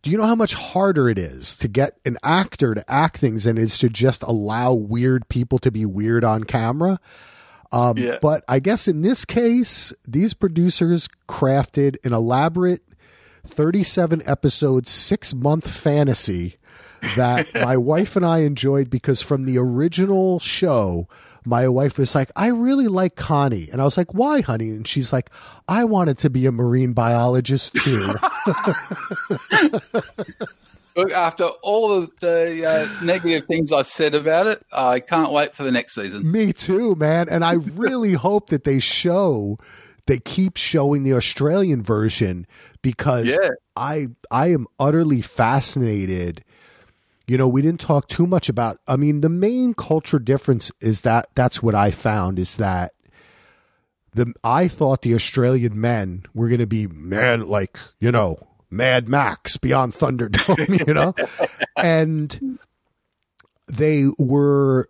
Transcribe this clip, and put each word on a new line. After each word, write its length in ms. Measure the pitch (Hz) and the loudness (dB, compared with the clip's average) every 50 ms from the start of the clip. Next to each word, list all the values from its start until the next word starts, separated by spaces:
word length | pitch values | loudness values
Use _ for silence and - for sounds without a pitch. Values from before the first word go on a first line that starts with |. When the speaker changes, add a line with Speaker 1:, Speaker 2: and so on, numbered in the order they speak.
Speaker 1:
"Do 80 | - 147 | -2 -2
you 80 | 175 220 | 0 0
know 80 | 214 | 2
how 80 | 220 233 | 2 2
much 200 | 226 220 - - | 2 2 -2 -2
harder 540 | - - - - 185 196 196 180 151 131 120 | -8 -10 -4 -2 0 2 2 4 4 4 2
it 100 | 110 95 | 2 0
is 360 | 87 76 67 65 - - - | -4 -8 -10 -8 -8 -8 -6
to 120 | - - 113 | -4 -6 -2
get 300 | 101 131 135 147 _ _ _ | 0 0 0 0 _ _ _
an 120 | - 120 - - | -6 -6 -4 0
actor 500 | 135 160 185 190 - - - 143 120 110 | 0 2 2 0 -2 -2 -2 0 0 0
to 160 | 104 - - | -4 -4 -2
act 280 | 127 139 160 160 - - | 0 2 2 0 0 0
things 260 | - 123 110 110 98 | -2 -2 -2 0 0
than 120 | 117 113 113 | 0 2 2
it 40 | |
is 160 | 113 110 - - | 0 -2 0 0
to 100 | - 120 | 0 0
just 340 | 110 - 120 131 123 - - | 2 2 0 0 0 -2 -4
allow 480 | - 117 110 101 104 107 113 123 127 127 | -4 -4 -2 -2 -4 -2 0 0 2 0
weird 540 | 110 107 101 113 117 123 131 131 127 117 _ | 0 0 -2 -2 0 2 2 0 0 -2 _
people 300 | - 123 113 - 135 127 | -4 -4 -2 0 -2 0
to 100 | - 131 | 0 0
be 160 | 104 110 110 | 0 0 -4
weird 380 | 101 92 101 107 110 117 117 117 | -4 -2 -2 0 0 2 2 2
on 200 | 113 110 110 110 | 2 0 0 -2
camera?" 540 | - - 123 110 113 127 151 170 185 190 175 _ - - - - - - - - - - - _ _ | -2 -4 -2 0 -2 0 0 0 0 0 -2 _ -18 -20 -20 -20 -20 -20 -20 -20 -20 -20 -20 _ _
Um, 240 | - 120 123 123 117 110 | 0 2 2 2 2 0
Speaker 2:
Yeah. 200 | 123 120 123 - | -2 -4 -2 0
Speaker 1:
but 220 | - 147 156 147 _ - | 0 0 0 0 _ -2
I 100 | 127 135 | -2 0
guess 300 | 135 190 226 - - 202 | 2 0 0 2 2 0
in 140 | 170 151 | 0 0
this 220 | 165 208 254 - - | 0 0 0 0 -2
case, 680 | - - 240 240 233 240 247 233 - - - - - - _ _ | -2 0 0 2 2 2 2 0 0 0 -2 -2 -2 -4 _ _
these 280 | - 117 151 196 226 - | -4 0 0 0 0 0
producers 760 | _ - 185 160 165 175 180 - - 170 165 175 165 - - - _ _ - | _ -2 0 2 2 2 2 2 0 2 2 2 0 -2 -8 -14 _ _ -14
crafted 760 | - - 143 131 135 139 135 - - 147 139 139 135 - - | -4 0 2 2 2 2 0 0 0 0 0 0 0 -2 -4
an 80 | 127 | -2
elaborate 680 | 120 113 113 117 123 131 147 165 165 180 180 180 180 - _ _ _ _ _ _ _ _ _ - _ _ - | -2 0 0 0 0 2 0 0 0 0 0 0 0 -2 _ _ _ _ _ _ _ _ _ -20 _ _ -20
thirty-seven 760 | - - - 151 160 180 202 185 - - 190 175 160 165 160 - | -10 -2 0 2 4 4 4 2 2 2 0 0 0 0 -2 0
episode, 640 | - 143 - - 139 - - 151 139 131 127 120 - | -4 -2 0 0 0 0 2 0 2 2 2 2 0
six-month 840 | - - - - 196 - - - 139 127 127 143 151 160 - - | 0 0 2 0 0 -2 -2 -6 -6 -2 0 0 0 0 -2 -8
fantasy 840 | - - - 156 147 147 147 139 113 - - - 95 87 87 90 - _ _ _ - - - - - - - 107 98 | -14 -2 0 2 2 4 2 2 2 0 0 -2 -2 -4 -4 -6 -8 _ _ _ -20 -20 -20 -20 -18 -10 -8 -4 -2
that 300 | 117 127 123 123 120 117 | 0 2 2 2 0 -2
Speaker 2:
<laughs> 80 | - - | -4 -4
Speaker 1:
my 220 | 117 117 123 131 | -4 0 0 0
wife 400 | 127 120 139 156 170 208 - - | 0 2 2 0 0 0 0 0
and 100 | 196 180 | 0 2
I 120 | 170 165 165 | 2 2 2
enjoyed, 500 | 156 147 143 - 127 135 139 139 139 120 | 2 0 0 0 0 0 2 0 0 0
because 320 | 135 123 - - 131 - | -4 -4 -2 -2 -2 -2
from 220 | - - 147 135 131 | -2 -2 -2 -2 -2
the 120 | 131 127 | 0 0
original 840 | 123 123 127 120 127 151 170 165 175 190 196 196 190 190 185 180 170 | 0 0 0 0 0 0 0 0 0 0 2 2 2 2 2 0 -2
show, 680 | - - - - - 175 139 117 104 95 87 85 87 _ - - - - - - _ | -4 -4 -2 -2 0 2 2 2 2 0 -2 -4 -6 _ -14 -20 -20 -20 -20 -12 _
my 240 | 120 120 120 127 131 | -2 0 2 2 2
wife 280 | 120 127 143 139 - | 2 2 0 0 0
was 160 | - 135 - - | 0 -2 0 0
like, 160 | 147 135 - - | 0 -2 -2 -2
"I 140 | - 196 233 | -2 0 0
really 400 | 247 226 240 254 277 277 262 220 | 2 2 2 2 2 2 2 0
like 260 | 190 185 185 180 _ | 2 0 0 -2 _
Connie." 540 | - - - 156 143 143 135 117 92 80 - | -6 -4 0 0 2 2 0 0 -4 -6 -6
And 100 | - 123 | -4 0
I 40 | 135 | 0
was 120 | 139 - | 2 2
like, 160 | 185 175 - - | 0 -2 -2 0
"Why, 260 | 196 247 294 302 277 | 0 0 2 2 0
honey?" 300 | - - 117 113 113 110 | 0 -2 -4 -4 -4 -6
And 140 | 110 107 113 - | -6 -8 -8 -4
she's 240 | - 139 127 - | -2 -2 -2 0
like, 180 | - 127 - - - - - - - - _ - | -2 -2 -4 -6 -16 -20 -20 -20 -20 -16 _ -2
"I 160 | 180 226 240 | 0 0 2
wanted 340 | 226 214 190 180 156 135 - | 2 2 2 2 2 0 2
to 100 | - 147 | 0 0
be 180 | 123 127 127 | 2 2 2
a 60 | 135 | 2
marine 420 | 123 113 123 120 120 127 131 123 120 | 2 2 2 2 2 2 2 2 2
biologist 800 | 120 117 117 120 117 117 123 127 127 123 131 139 131 - - - | 2 2 2 2 2 2 2 2 2 0 0 -2 -2 -2 -2 -2
too." 400 | 339 - 143 127 107 95 98 104 113 | -2 0 0 0 0 0 -2 -2 -2
<laughs> 40 | - 370 - - - - - - - 202 - - - - 190 - - - 180 - - - 196 - - - - 147 143 151 - 214 - _ - 233 - - _ - - - - _ 220 - - _ _ _ - - _ _ _ | -2 -2 -2 -2 -4 -4 -4 -2 -2 -4 -4 -4 -8 -10 -12 -12 -10 -10 -10 -10 -6 -6 -8 -8 -4 -2 0 2 2 2 -2 -4 -8 _ -6 -6 -6 -6 _ -14 -14 -14 -10 _ -14 -14 -14 _ _ _ -20 -20 _ _ _
Speaker 2:
Look, 160 | 175 190 185 | -2 -2 0
after 320 | 160 180 175 165 165 - 180 165 - - | 0 0 0 0 0 -2 -2 -2 -2 -6
all 300 | - 202 208 220 226 214 202 | -4 -2 0 0 2 2 0
of 140 | 190 170 165 _ - | 0 -2 -4 _ -4
the, 460 | - 175 170 165 165 170 165 165 165 | -2 0 0 2 0 0 -2 -4 -2
uh, 380 | 160 160 156 156 151 - - 165 | 0 0 0 -2 -4 -8 -6 -2
negative 420 | 170 185 185 170 170 165 156 - | -2 -2 0 0 0 -2 -2 -2
things 240 | - 165 165 160 143 | -2 -2 -2 0 2
I've 160 | 156 139 131 | 0 0 0
said 260 | - - - 160 147 | -2 -2 -2 0 0
about 360 | 147 151 147 160 160 170 196 220 | 0 0 0 2 0 2 2 0
it, 180 | 214 - _ _ | -2 -4 _ _
I 260 | - 135 131 127 123 127 | -4 0 2 2 2 0
can't 320 | - - 175 165 160 139 | 0 0 0 0 0 2
wait 240 | 147 147 147 - - | 0 0 0 -2 -4
for 80 | - | -6
the 80 | 143 131 | -4 -2
next 240 | 123 120 - - - | -2 -2 -2 -4 -8
season. 340 | 113 101 95 92 104 165 160 | -8 -8 -8 -6 -4 -2 0
Speaker 1:
Me 220 | 175 226 220 190 | 0 2 2 0
too, 440 | 170 - - - 185 202 240 226 190 | 0 -2 -4 -2 0 0 0 0 0
man. 320 | 156 151 151 160 170 175 165 | 0 2 2 2 0 0 0
And 140 | 170 170 165 | -2 0 0
I 80 | 170 175 | 2 0
really 580 | 170 151 - 147 185 240 - 262 247 226 202 | 0 -2 -4 -6 -2 -2 -2 0 0 0 0
<laughs> 20 | 185 | 0
hope 360 | 135 113 185 208 208 202 - | 0 0 0 0 0 0 -2
that 140 | 160 139 - | -4 -2 0
they 160 | 147 139 135 | 0 0 0
show, 760 | - - - - - 175 170 190 202 175 139 107 104 101 104 - - - - - - - _ _ _ | 0 0 -2 -2 0 0 2 2 2 2 0 0 -2 -4 -6 -8 -12 -20 -20 -20 -20 -20 _ _ _
they 120 | - 135 123 | 0 0 0
keep 380 | - - - - 190 190 - | -2 -6 -2 0 0 0 -2
showing 480 | - - - - 160 139 143 147 143 135 | -4 -6 -2 0 0 2 2 2 2 2
the 100 | 135 135 | 2 0
Australian 680 | 123 - - - - 135 147 165 196 196 180 147 123 | 0 0 -2 -2 -2 0 0 2 2 2 2 0 -2
version, 640 | 104 - 110 107 107 110 - - 113 92 90 90 87 _ _ - - - _ - | 0 -2 0 0 0 0 0 0 -2 -2 -2 -6 -10 _ _ -20 -20 -20 _ -4
because 460 | - 131 117 - - 147 127 123 113 120 | -4 -4 -4 -2 -2 -2 0 0 0 0
Speaker 2:
Yeah. 220 | 147 175 196 156 123 - _ _ _ | 2 2 0 0 -2 -6 _ _ _
Speaker 1:
I, 320 | - 120 135 151 156 139 123 117 _ - - | -8 -6 -4 -4 -6 -6 -8 -10 _ -10 -2
I 160 | - 123 147 175 | 0 2 2 2
am 180 | 175 143 117 - _ - | 2 0 -2 -6 _ 0
utterly 420 | 135 143 151 165 165 151 143 120 | 0 2 4 2 2 2 2 0
fascinated 1200 | 107 - - - 117 113 127 139 123 - - 139 123 113 104 101 95 92 92 90 87 87 82 - _ _ _ _ _ _ _ _ _ _ _ _ _ _ _ _ _ - | -2 -4 0 0 2 2 2 2 0 0 0 0 0 0 0 -2 -2 -2 -4 -4 -4 -6 -8 -10 _ _ _ _ _ _ _ _ _ _ _ _ _ _ _ _ _ -2
you 80 | 123 127 | 0 2
know, 80 | 131 | 2
we 160 | 127 123 135 | 2 2 2
didn't 160 | 143 160 170 160 | 2 0 -2 -2
talk 300 | - - 156 143 - - | 0 0 0 0 0 -2
too 180 | - - 170 | -2 0 0
much 220 | 175 185 165 - - | 2 2 0 0 -2
about, 300 | 117 117 120 113 98 - _ - | -2 -2 -2 -4 -4 -8 _ -2
I 80 | 131 | 0
mean, 240 | 135 147 147 147 147 | 2 2 2 2 2
the 80 | 151 160 | 0 0
main 440 | 165 175 190 214 247 254 254 247 226 | 2 2 0 0 0 0 0 0 -2
culture 440 | - - - 156 160 - - - 143 | -4 -2 -2 -2 -2 0 0 -2 0
difference 540 | 113 113 135 139 - - 131 110 - - - _ | 2 0 0 0 2 0 0 0 0 -6 -8 _
is 220 | - 113 110 - | -2 -2 -2 0
that, 260 | - 120 113 120 - _ _ | 0 2 2 2 0 _ _
that's 260 | - 123 127 - - | 0 0 0 0 0
what 140 | 120 117 104 | 0 2 2
I 160 | 101 101 104 | 4 2 2
found, 480 | 90 - - 113 107 104 90 92 95 92 | 0 -2 -2 -2 0 0 -2 -2 -2 -4
is 160 | 92 - - | -4 -6 -4
that 360 | - 107 95 92 90 90 - _ _ _ _ _ _ _ _ _ _ _ _ _ _ _ _ _ _ _ _ _ _ _ _ | -4 -2 -2 -2 -2 -4 -6 _ _ _ _ _ _ _ _ _ _ _ _ _ _ _ _ _ _ _ _ _ _ _ _
the, 200 | - 113 120 120 120 - | -2 -2 -2 -2 -4 -6
I 240 | - 113 123 151 180 | -2 0 2 2 2
thought 360 | 175 - - 151 135 135 - | 0 0 0 2 2 2 0
the 120 | - 120 117 | 0 0 0
Australian 680 | 113 - - - - 120 123 131 127 117 117 104 107 | 0 0 -2 0 0 2 2 2 2 0 -2 -2 -2
men 440 | 113 120 120 110 98 92 90 95 - - _ | -2 0 0 -2 -4 -6 -8 -10 -14 -10 _
were 140 | 110 117 113 | -2 0 2
gonna 180 | 123 120 117 | 2 0 0
be 220 | 101 110 110 107 98 | 0 0 -2 -2 -4
man, 580 | 80 76 78 90 98 107 123 123 120 117 110 | -8 -12 -8 -6 -2 0 2 2 2 0 0
like, 320 | - 104 104 95 - - - - - _ _ | -2 -2 -2 -2 -4 -8 -20 -20 -20 _ _
you 100 | 107 117 | 0 2
know, 260 | 120 117 104 90 80 - - _ _ _ _ _ | 2 2 2 0 -2 -6 -12 _ _ _ _ _
Mad 400 | 90 104 123 131 127 123 120 107 | -4 0 2 2 2 2 0 0
Max 480 | 135 143 135 107 78 - _ - - - | 0 2 2 0 -2 -4 _ -4 -4 -2
Beyond 360 | - 127 131 135 131 120 - | 0 0 2 2 0 -2 -2
Thunderdome, 920 | - 156 127 131 120 117 104 98 107 - - 180 - 156 175 196 180 151 | -2 -2 -2 -2 -4 -4 0 0 0 2 2 2 0 2 0 2 2 2
<laughs> 0 | 147 | 2
you 40 | |
know? 220 | 151 151 147 180 185 - 143 - - - 170 - - - - - _ | 2 2 0 0 0 -4 -6 -6 -4 -4 -4 -4 -4 -8 -10 -6 _
And 840 | 156 185 170 165 160 160 160 160 156 151 143 - - 277 262 254 - _ _ _ _ _ _ _ _ _ _ _ _ _ _ _ _ _ _ _ _ _ - | -2 0 2 2 2 2 0 -2 -4 -4 -6 -8 -8 -8 -10 -10 -12 _ _ _ _ _ _ _ _ _ _ _ _ _ _ _ _ _ _ _ _ _ -12
they 380 | 147 107 151 156 156 147 139 139 - - | -4 0 2 2 4 4 2 2 2 2
were 720 | 147 123 139 143 143 143 143 139 139 135 131 127 123 | 0 2 2 4 4 4 4 4 4 4 2 2 0